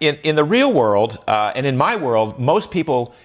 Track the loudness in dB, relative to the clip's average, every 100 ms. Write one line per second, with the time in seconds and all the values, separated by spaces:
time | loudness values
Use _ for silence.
0 | -2 -2 0 0 2 2 2 2 2 2
1 | 0 -2 -2 0 0 -2 -2 0 0 -2
2 | -2 0 -2 -2 -2 -2 -2 -6 -2 -2
3 | -4 -10